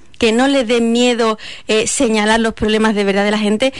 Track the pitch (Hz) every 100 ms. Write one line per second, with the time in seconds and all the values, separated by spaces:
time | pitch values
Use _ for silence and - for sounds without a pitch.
0 | - - 226 226 269 277 220 240 233 233
1 | 247 233 226 214 - - - 220 - -
2 | 262 220 208 226 226 214 220 214 220 208
3 | 202 196 202 214 208 214 262